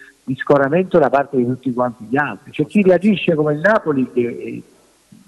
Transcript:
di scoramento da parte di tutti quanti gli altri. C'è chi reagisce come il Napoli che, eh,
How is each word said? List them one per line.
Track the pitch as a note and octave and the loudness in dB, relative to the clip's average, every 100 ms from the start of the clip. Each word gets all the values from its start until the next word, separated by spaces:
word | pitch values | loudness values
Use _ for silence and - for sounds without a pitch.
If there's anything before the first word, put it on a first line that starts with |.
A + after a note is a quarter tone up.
| - _ | -20 _
di | - C3 | -8 -8
scoramento | - C#3+ C3+ E3+ F#3 F3 | 2 2 4 0 2 2
da | C3 | 2
parte | C3+ C3+ C3 | 2 0 -2
di | A#2+ | -2
tutti | B2+ C3+ | -2 -4
quanti | A#2+ B2 A#2+ G#2+ | -2 -4 -4 -6
gli | C3+ | -4
altri. | C#3 F#2+ - | -4 -8 -12
C'è | - D3+ | -6 -2
chi | G#3 | 2
reagisce | F#3 F3 G3+ F#3+ - D3+ | 4 4 2 0 0 0
come | D3+ | 0
il | D3 | 0
Napoli | F#3+ A3 D#3+ C#3 B2 | 0 0 0 -2 -2
che, | B2 | -2
eh, | A#2+ A#2+ A2+ A#2+ - _ _ _ _ - | -4 -6 -12 -12 -16 _ _ _ _ -20